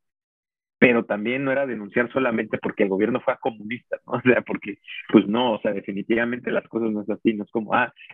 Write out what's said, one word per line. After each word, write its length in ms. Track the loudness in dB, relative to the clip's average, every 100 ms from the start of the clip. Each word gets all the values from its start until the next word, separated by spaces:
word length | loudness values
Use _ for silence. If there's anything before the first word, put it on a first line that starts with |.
| _ _ _ _ _ _ _ 2
Pero 240 | 4 4
también 400 | 0 -2 -2 -2
no 60 | -2
era 160 | -2 -2
denunciar 460 | -6 -4 -2 0
solamente 440 | 0 0 0 -2 -4
porque 260 | -4 0
el 40 | 0
gobierno 320 | 2 0 0
fue 140 | -2 -2
comunista, 580 | -4 -6 -10 -12 -10 -12 -6
¿no? 60 |
<laughs> 60 | 0
O 20 |
sea, 220 | 4 2
porque, 360 | 2 -8 -8 -12 -14 -16 4
pues 160 | 4 6
no, 280 | 2 0
o 60 | 0
sea, 120 | -2
definitivamente 800 | -4 -6 -6 -2 0 0 -4 -4
las 160 | -4 -4
cosas 240 | -4 -2
no 100 | -2
es 80 | -4
así, 240 | -2 0
no 80 | -2
es 80 | -4
como, 240 | -6 -2
"Ah, 180 | 0 0 -6 -4